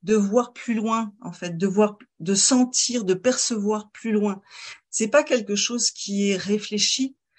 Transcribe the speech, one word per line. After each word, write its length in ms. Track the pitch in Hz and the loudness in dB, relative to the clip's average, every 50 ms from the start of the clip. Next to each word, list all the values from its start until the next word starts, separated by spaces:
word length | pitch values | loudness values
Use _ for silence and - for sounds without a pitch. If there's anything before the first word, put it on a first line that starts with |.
| - | -2
de 100 | 165 220 | 2 2
voir 400 | 214 202 196 202 247 240 247 - | 2 2 2 2 2 0 0 -4
plus 220 | - - - 233 | -10 -4 -2 -2
loin, 380 | 226 214 226 226 226 226 208 - - | -2 0 0 0 -2 -2 -4 -8 -14
en 100 | - 175 | -14 -14
fait, 260 | 175 - 180 175 170 165 | -12 -10 -8 -8 -4 -2
de 80 | 190 | -2
voir, 320 | 196 180 202 214 208 208 - - _ _ - | 0 2 4 2 2 0 -4 -20 _ _ -8
de 160 | 160 175 196 | -4 -2 0
sentir, 720 | 190 - - 269 247 254 247 - - - - 240 - 214 | 2 4 4 4 4 4 4 2 -2 -2 -2 -2 -2 0
de 100 | 185 185 | 0 0
percevoir 760 | 180 - 254 247 - - - 247 214 202 208 214 214 214 - | 2 2 0 0 0 0 -2 -2 -2 -2 -2 -2 -2 -4 -10
plus 220 | - - - 226 | -14 -8 -4 0
loin. 280 | 214 214 202 202 196 196 - _ - - - - - - _ _ | 0 2 2 0 -2 -4 -10 _ -20 -18 -18 -18 -18 -20 _ _
C'est 160 | - - 220 214 | -4 -2 0 2
pas 160 | 220 294 294 | 4 4 4
quelque 320 | - 269 240 208 202 202 | 4 0 -2 0 -2 -2
chose 340 | 202 - - 240 240 - - | -2 -2 -2 -2 -2 -2 -2
qui 400 | - - - 202 202 196 202 202 | -4 -6 -8 -4 -2 0 0 0
est 80 | 196 180 | 0 0
réfléchi, 760 | 170 190 208 214 208 - 214 208 202 - - - 262 269 - _ _ _ _ | -2 -2 -2 -2 -2 -2 -2 -2 0 0 0 0 -2 -4 -6 _ _ _ _